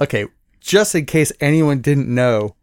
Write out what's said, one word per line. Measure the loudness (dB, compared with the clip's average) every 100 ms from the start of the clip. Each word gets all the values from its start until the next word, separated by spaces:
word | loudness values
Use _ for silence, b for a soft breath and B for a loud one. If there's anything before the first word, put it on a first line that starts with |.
Okay, | -4 -4 -6 -12 _ _
just | 0 0 2
in | -2 0
case | 0 0 -2
anyone | 0 2 2 0
didn't | 0 0 0
know, | 0 0 0 -4 -10